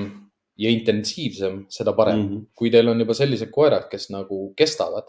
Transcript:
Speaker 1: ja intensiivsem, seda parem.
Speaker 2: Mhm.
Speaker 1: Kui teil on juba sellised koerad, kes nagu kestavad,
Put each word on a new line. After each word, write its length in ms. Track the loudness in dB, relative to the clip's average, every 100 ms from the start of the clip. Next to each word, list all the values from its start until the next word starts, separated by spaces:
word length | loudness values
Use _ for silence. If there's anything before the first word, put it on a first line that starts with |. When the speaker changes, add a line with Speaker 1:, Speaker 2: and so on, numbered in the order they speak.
| -6 -12 -20 _ _ -4
Speaker 1:
ja 100 | 0
intensiivsem, 960 | 2 2 0 -2 -6 -8 -4 -6 -6 -12
seda 240 | -4 -2
parem. 260 | 2 2 2
Speaker 2:
Mhm. 220 | -2 -6 -10 -4
Speaker 1:
Kui 140 | 4
teil 180 | 6 6
on 100 | 2
juba 140 | 0
sellised 360 | 0 0 0 -2
koerad, 360 | 2 2 2 -2
kes 200 | -12 -10
nagu 420 | -10 -8 -8 -6 0
kestavad, 520 | 0 0 -4 -6